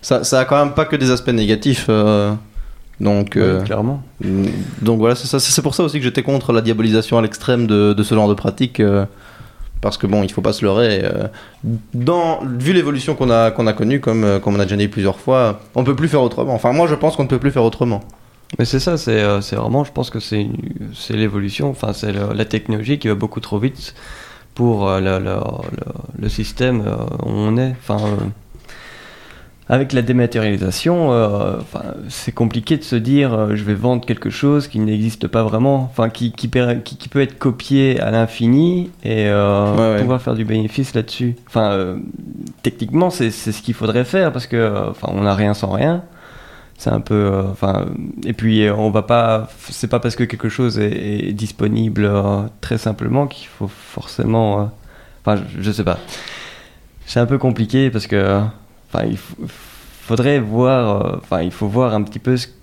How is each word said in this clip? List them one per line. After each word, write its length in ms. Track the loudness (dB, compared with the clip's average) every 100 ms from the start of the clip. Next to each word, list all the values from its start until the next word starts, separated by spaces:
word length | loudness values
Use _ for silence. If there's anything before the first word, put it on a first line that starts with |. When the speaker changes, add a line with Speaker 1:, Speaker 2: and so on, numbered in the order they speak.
Speaker 1:
ça, 200 | 2 0
ça 180 | 4 2
a 40 |
quand 180 | 4 2
même 120 | 2
pas 100 | 0
que 120 | 0 2
des 140 | 2
aspects 200 | 2 0
négatifs, 560 | 0 2 2 2 0 2
euh, 460 | 4 4 4 2 -2 -6 -10 -10 -12 -18 -4
donc, 320 | 0 2 2 2
Speaker 2:
Oui, 40 |
Speaker 1:
euh, 220 | 2 2
Speaker 2:
clairement. 400 | 0 -2 -2 -4 -8 -8 -2 0 0 -2 -8 -2
Speaker 1:
donc 160 | 0 4
voilà, 160 | 4
c'est 120 | 2 0
ça, 140 | 0
c'est 220 | 2 2
pour 120 | 0
ça 80 | 0
aussi 140 | 0 2
que 80 |
j'étais 180 | 0 0
contre 300 | 0 -2 2
la 80 | 2
diabolisation 560 | 2 2 4 2 4 2
à 60 |
l'extrême 440 | 2 -2 0 0 4
de, 280 | 4 4
de 80 | 4
ce 120 | 2
genre 140 | 4 4
de 60 |
pratique, 460 | 2 0 -2 -2 2
euh, 260 | 2 2 0 -6 -20 -20 -20 -14 -10 -4
parce 160 | -4 -2
que 100 | 0
bon, 160 | 2
il 80 | 0
faut 120 | -2
pas 100 | -2
se 100 | 0
leurrer, 380 | 0 2 2 2
euh, 240 | 0 -2 -6 -8 -20 -10 -6 -6 -6
dans, 460 | -4 0 2 0 -2
vu 300 | -4 -4 2
l'évolution 400 | 2 2 -2 -2
qu'on 160 | 0 2
a, 200 | 4 4
qu'on 160 | 2 0
a 60 |
connue, 280 | 2 0 0
comme, 240 | 2 2
euh, 140 | 2 2
comme 160 | 2
on 60 | 0
a 40 |
déjà 120 | 0 2
dit 120 | 0
plusieurs 300 | 0 -2 0
fois, 420 | 0 2 2 0 -6
on 100 | -2
peut 120 | 0 2
plus 120 | 2
faire 140 | 2
autrement. 300 | 2 0 -2
Enfin, 220 | 0 2
moi, 120 | 2 2
je 100 | 2
pense 200 | 0 0
qu'on 60 |
ne 60 | 0
peut 100 | 2
plus 120 | 2
faire 140 | 2
autrement. 360 | 2 2 -2 -2 -6 -20 -20 -20 -16 -2
Speaker 2:
Mais 80 | 0
c'est 140 | 0
ça, 180 | 0 -2
c'est, 240 | 0 2
euh, 180 | 2 0
c'est 160 | -2 -4
vraiment, 280 | 0 0
je 80 | -2
pense 180 | -4 -4
que 100 | -6
c'est 220 | -4 -4
une, 120 | -2 -6 -8 -10 -12
c'est 220 | -12 -6
l'évolution, 560 | -2 0 0 -4 -2 -4
enfin, 240 | -2 -2
c'est 180 | -2 -4
le, 220 | -2 -2
la 100 | -2
technologie 540 | 0 -2 -2 -4 0 -2
qui 100 | 0
va 60 |
beaucoup 260 | 0 -2 -6
trop 180 | -4 -2
vite 360 | -2 -4 -16 -16 -18 -18 -18 -20 -20 0
pour, 320 | 2 2 2
euh, 100 | 2
le, 220 | 2 0
le, 120 | 0 -2
le, 560 | -4 -6 -8 -8 -8 -10 -12 -6
le 60 | -4
système, 540 | -2 -6 -2 0 2
euh, 120 | 0 -2 -4 -4
où 60 | -4
on 260 | 0 0 2
est. 180 | 0 -4
Enfin, 240 | -4 -2
euh, 120 | 0 -2 -4 -8 -18 -20 -20 -20 -20 -20 -20 -20 -20 -20 -20 -20 0
avec 240 | 0 2
la 100 | 0
dématérialisation, 1120 | 2 2 2 2 0 0 -2 -2 0 2 2
euh, 460 | 4 2 2 -2 -4
enfin, 220 | -8 -10 -10 -12 -12
c'est 240 | -8 -8
compliqué 440 | 0 0 0 -2 -2
de 60 |
se 140 | 0 -2
dire, 380 | 2 2 4
euh, 200 | 2 0
je 80 | 0
vais 120 | 0
vendre 300 | 0 2 0
quelque 260 | -2 -4 -4
chose 360 | 0 2 2 0
qui 140 | -2
n'existe 480 | 0 2 0 -2 -2
pas 160 | 0
vraiment, 440 | 0 2 2 2 0
enfin, 160 | -2 -2
qui, 240 | 0 -6
qui, 160 | -4 -2
per-, 320 | 0 2 0
qui, 140 | -4 -14
qui 120 | -4
peut 120 | 0
être 180 | 0 0
copié 600 | -2 -2 0 2 4 2
à 100 | 0
l'infini 800 | 2 0 0 2 4 4 2 -4 -6
et, 240 | -4 0 2
euh, 480 | 2 4 4 2 2
Speaker 1:
Ouais, 180 | 2
ouais. 60 | 2
Speaker 2:
pouvoir 220 | 2 0
faire 120 | 0
du 100 | -2
bénéfice 480 | 0 0 0 -2 -2
là-dessus. 440 | -2 -4 -4 -4 -4 -4
Enfin, 240 | 0 2
euh, 240 | 0 -2 -6 -10 -14 -14 -14 -14 -4
techniquement, 480 | -4 -4 -2 2 2
c'est, 200 | 2 -2
c'est 220 | -2 -6
ce 100 | -6
qu'il 120 | -6
faudrait 300 | -2 0 0
faire 280 | 0 2 2
parce 160 | 0 -4
que, 80 | 0
euh, 340 | 2 0 -4
enfin, 220 | -4 -4
on 60 | 0
n'a 160 | 2 2
rien 180 | 2
sans 160 | 0 -2
rien. 320 | 0 0 0 -6 -20 -20 -20 -20 -20 -20 -6
C'est 100 | -2
un 100 | -2
peu, 140 | 0
euh, 280 | 0 2 0 -2
enfin, 360 | -2 -2 0 -2 -6 -8 -10
et 80 | -6
puis, 320 | -2 2 4
euh, 80 | 4
on 180 | 2 2
va 120 | 0
pas, 480 | 2 2 4 0 -2 -14 -16
c'est 200 | -8 -2
pas 100 | 0
parce 160 | -2
que 80 | -2
quelque 260 | -4 -2 -6
chose 300 | 0 0 2
est, 480 | 0 -2 -4 -4 -4
est 40 |
disponible, 720 | -4 -6 -2 0 2 0 2
euh, 380 | 2 2 2 0 -4 -8
très 180 | -4 -2
simplement 480 | -2 -4 0 0 0
qu'il 220 | -6 -20
faut 180 | -8 -8
forcément, 920 | -8 -16 -14 -12 -4 0 2 2 0
euh, 40 | -2 -6 -20 -20 -20 -6 0
enfin, 160 | 0 -2 -4
je, 40 |
je 120 | -4
sais 100 | 0
pas. 160 | 0 -2 -6 -16 -14 -14 -16 -18 -20 -20 -20 -20
C'est 140 | -4 0
un 80 | 2
peu 100 | 2
compliqué 540 | 0 0 0 2 2
parce 160 | 0 -2
que, 80 |
euh, 260 | 0 2 2 0 -4 -20 -20 -8
enfin, 140 | -4 -2
il 80 | -4
f-, 320 | -8 -14 -14 -14 -20 -20 -20 -20
faudrait 360 | -4 0 2 2
voir, 640 | 0 2 4 4 2 0
euh, 120 | -2 -4
enfin, 260 | -4 -2
il 80 | -2
faut 160 | -4 -2
voir 280 | 0 2
un 80 | 0
petit 180 | -2 -4
peu 160 | 0 0
ce 100 | -2 -14